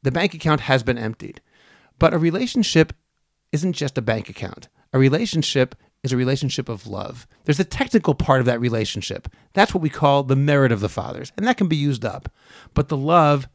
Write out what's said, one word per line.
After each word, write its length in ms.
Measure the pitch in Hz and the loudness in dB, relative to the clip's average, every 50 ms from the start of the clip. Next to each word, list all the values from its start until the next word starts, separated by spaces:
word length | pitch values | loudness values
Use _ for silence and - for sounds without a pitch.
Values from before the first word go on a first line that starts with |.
| - | -2
The 80 | 135 | -2
bank 220 | 127 165 180 196 - | -2 0 -2 -2 -4
account 280 | 160 - 156 151 143 | -2 0 0 0 0
has 220 | - - 135 131 117 | 2 0 0 0 2
been 140 | 120 123 120 | 0 -4 -4
emptied. 440 | 113 110 110 _ - 101 98 - _ _ _ _ _ _ _ _ _ _ _ _ | -4 -8 -8 _ -14 -16 -16 -16 _ _ _ _ _ _ _ _ _ _ _ _
But 140 | 165 165 165 | 2 2 4
a 40 | 170 | 4
relationship 760 | 160 170 160 190 254 240 - 247 214 - - 165 160 - - _ _ _ _ _ _ _ _ _ _ _ | 2 2 0 0 -4 -2 0 0 0 2 4 4 2 2 0 _ _ _ _ _ _ _ _ _ _ _
isn't 220 | - 147 156 185 170 | -4 -2 -2 -2 -4
just 240 | - 147 139 - - | -2 -6 -4 -4 -4
a 40 | |
bank 280 | 117 113 113 110 - - | -2 -2 -4 -4 -4 -10
account. 400 | - - - 95 - - - _ _ _ _ _ - | -12 -12 -12 -12 -12 -14 -20 _ _ _ _ _ 2
A 60 | 131 | 4
relationship 760 | 135 135 131 165 233 214 - 165 147 - - 139 127 127 - - _ _ _ _ | 4 4 4 2 -2 -2 -2 -2 -2 0 0 0 0 0 -2 -20 _ _ _ _
is 120 | _ 127 131 | _ -2 0
a 40 | 123 | 0
relationship 520 | 127 127 135 135 - 135 - - 131 - | 0 0 0 0 -2 -4 -4 -4 -6 -6
of 180 | 120 101 - 110 | -8 -10 -10 -10
love. 400 | 101 95 98 101 - 120 - _ _ _ _ | -10 -10 -10 -10 -14 -16 -18 _ _ _ _
There's 160 | - 147 135 | -2 0 0
a 60 | - | 0
technical 500 | - - - 269 254 - 226 - - 147 | -4 -2 -4 -4 2 2 2 2 2 0
part 240 | - - - 139 131 | 0 2 2 4 4
of 60 | 123 | 4
that 160 | 123 120 117 | 2 0 0
relationship. 680 | 120 123 117 113 110 - - 104 95 - - - - - - _ _ _ _ | 0 -2 0 -2 -2 -4 -4 -8 -8 -8 -10 -10 -10 -14 -16 _ _ _ _
That's 200 | - 202 - - | 2 2 2 2
what 80 | 190 | -2
we 80 | 160 156 | -2 -2
call 340 | - - - 143 139 139 139 | -2 2 2 4 4 4 2
the 120 | 127 135 | 2 2
merit 360 | 135 139 147 147 143 139 127 | 2 2 2 4 4 4 4
of 100 | 117 101 | 2 0
the 80 | 101 104 | -2 -4
fathers, 440 | - - 90 62 - - 131 - _ | -4 -6 -8 -8 -10 -12 -12 -14 _
and 100 | - 196 226 | -4 -2 -2
that 100 | 254 - | 0 0
can 100 | 208 175 | 0 0
be 80 | 160 | 0
used 300 | 151 143 143 139 113 104 | 0 0 -2 -2 -2 -4
up. 240 | 113 95 127 - - _ _ _ _ - - - - _ | -8 -8 -8 -12 -14 _ _ _ _ -20 -20 -20 -6 _
But 160 | - 143 - | -2 -2 -2
the 80 | 160 139 | -2 -4
love 520 | 135 147 170 175 160 147 147 143 131 - _ | 0 2 4 4 6 6 4 2 0 -6 _